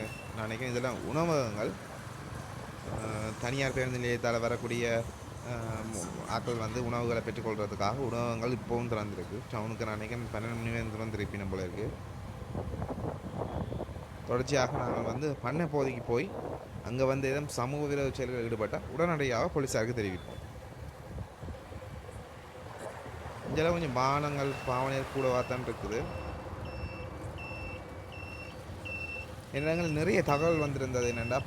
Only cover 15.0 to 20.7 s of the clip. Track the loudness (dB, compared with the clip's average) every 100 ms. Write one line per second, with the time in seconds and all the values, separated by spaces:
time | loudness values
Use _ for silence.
15 | 0 0 0 0 0 2 2 2 2 0
16 | 2 2 2 -4 -6 -8 -8 -8 -4 4
17 | 4 4 2 2 0 0 0 2 2 2
18 | 2 2 0 0 0 2 2 0 -2 2
19 | 4 4 4 4 4 2 2 4 4 2
20 | 0 0 -6 -10 -10 -12 -12